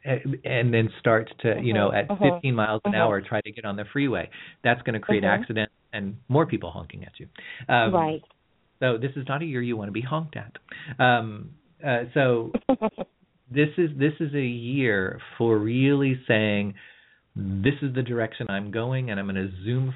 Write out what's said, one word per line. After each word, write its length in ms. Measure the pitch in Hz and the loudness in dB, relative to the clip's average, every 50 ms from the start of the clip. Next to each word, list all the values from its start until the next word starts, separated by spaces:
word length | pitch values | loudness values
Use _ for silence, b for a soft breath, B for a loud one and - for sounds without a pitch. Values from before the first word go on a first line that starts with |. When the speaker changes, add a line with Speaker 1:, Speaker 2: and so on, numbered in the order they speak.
| - | -4
Speaker 1:
and, 340 | 139 131 - - 135 135 131 - | -2 -2 -2 -2 -2 -4 -4 -4
and 280 | - 131 120 120 120 117 | -2 0 2 2 4 4
then 160 | 113 110 107 - - | 4 2 2 0 0
start 300 | - 120 113 110 113 - - - | 4 4 4 4 4 0 -6 -2
to, 180 | - 117 104 98 | 0 0 0 2
you 120 | - 120 107 | 0 2 2
know, 140 | 107 104 101 | 4 4 4
Speaker 2:
Mm-hmm. 80 | - | 4
Speaker 1:
at 100 | 104 101 - | 2 0 0
Speaker 2:
Mm-hmm. 260 | 202 180 202 - 175 | 0 2 4 4 2
Speaker 1:
fifteen 200 | 175 - 135 123 | 2 0 0 0
miles 260 | 113 107 110 107 110 - | 2 2 0 0 -2 -2
an 60 | - | 0
Speaker 2:
Mm-hmm. 100 | - 107 | 2 2
Speaker 1:
hour, 200 | 113 113 104 98 | 2 2 2 0
try 200 | 98 - 120 107 | -2 -2 -4 -4
to 100 | 107 107 | -4 -6
get 140 | 107 120 110 | -10 -10 -8
on 100 | 104 101 | -8 -6
the 80 | 101 104 101 | -6 -8 -4
freeway. 380 | - 139 143 139 110 90 82 - B B B B B B - | -2 0 0 0 0 -2 -4 -6 B B B B B B 2
That's 180 | 120 120 123 - | 2 2 2 0
gonna 160 | - 113 107 | -4 -4 -2
create 240 | - - 107 104 98 | 0 0 2 2 4
Speaker 2:
Mm-hmm. 180 | 98 101 107 | 2 2 2
Speaker 1:
accidents 320 | 240 - 113 110 107 - _ _ _ _ - | 0 -2 -2 -2 -2 -4 _ _ _ _ -10
and 240 | 107 101 98 107 - - | -8 -6 -8 -8 -8 -2
more 180 | - 127 147 160 | 2 2 2 4
people 240 | - - - 90 85 | 2 0 -4 -4 -6
honking 340 | 82 - 85 - - 98 95 | -10 -12 -12 -14 -14 -16 -16
at 80 | - - - | -16 -18 -20
you. 80 | - - _ B B B B B B B 131 | -20 -20 _ B B B B B B B 2
Um, 200 | 120 113 113 185 | 4 4 4 4
Speaker 2:
Right. 280 | 175 160 156 156 156 - _ _ _ _ _ _ _ _ _ _ - | 2 2 0 -2 -4 -8 _ _ _ _ _ _ _ _ _ _ -2
Speaker 1:
so 180 | 135 127 120 | 0 0 2
this 140 | 113 123 139 131 | 0 -2 -4 -4
is 100 | 147 131 | -6 -6
not 140 | 135 139 147 | -4 -4 -4
a 40 | 170 | -4
year 160 | 165 135 123 | -4 -4 -2
you 160 | 120 120 120 | -2 -2 -4
wanna 140 | 110 101 101 | -4 -4 -6
be 100 | 98 110 | -6 -6
honked 340 | 123 127 151 156 165 151 - | -4 -4 -4 -4 -4 -6 -10
at. 160 | 113 107 110 - - _ - B B B 151 123 B | -12 -14 -14 -18 -20 _ -18 B B B -6 0 B
Um, 520 | 127 127 120 120 113 110 107 104 - - - _ _ _ _ - - | 4 4 4 4 2 -2 -8 -10 -12 -14 -18 _ _ _ _ -8 -4
uh, 200 | 143 123 120 123 123 - | -2 -2 -2 -2 0 0
so 380 | 151 135 127 120 117 113 - - 233 - - | 2 4 4 4 2 0 -2 -4 -4 0 0
Speaker 2:
<laughs> 800 | 262 - 220 220 - - - - _ _ _ _ _ _ _ - | 0 0 -2 -4 -4 -6 -12 -12 _ _ _ _ _ _ _ -4
Speaker 1:
this 200 | 123 143 151 151 147 | 0 2 2 2 2
is, 120 | - 175 156 147 | 0 0 0 0
this 160 | 135 139 151 151 - | 0 0 0 0 0
is 140 | 165 147 143 | -4 -4 -2
a 60 | 143 135 | -2 -2
year 760 | 123 120 120 117 120 131 143 135 117 104 98 92 95 - - - - - | -2 -2 -4 -4 -2 0 2 2 4 4 2 2 0 -4 -8 -12 -10 -4
for 200 | - 120 117 110 | 0 2 4 4
really 640 | 107 104 110 117 127 131 139 143 139 139 135 131 131 - | 4 2 2 2 4 4 4 4 4 4 2 0 0 0
saying, 480 | - 120 107 107 107 104 101 101 101 101 B B B B B B B B B B B - | 2 2 4 4 2 2 0 -2 -4 -6 B B B B B B B B B B B -10
"This 400 | - 98 95 95 98 98 135 147 143 | -6 -4 -4 -2 0 0 0 0 0
is 120 | 147 135 123 | -2 -4 -2
the 80 | 131 127 | -2 -2
direction 440 | 120 120 117 113 110 - - 120 104 | -2 -2 -2 -2 -2 -4 -8 -8 -6
I'm 200 | 98 98 101 104 | -4 -4 -4 -4
going, 380 | 98 113 113 123 131 131 127 120 | -4 -4 -2 -2 -2 -2 -2 -4
and 100 | 104 98 | -4 -4
I'm 60 | 98 | -4
gonna 240 | 98 95 95 95 98 92 92 95 | -2 -2 -2 -4 -4 -6 -6 -4
zoom 300 | 107 123 131 131 131 131 | -2 0 0 0 -2 -2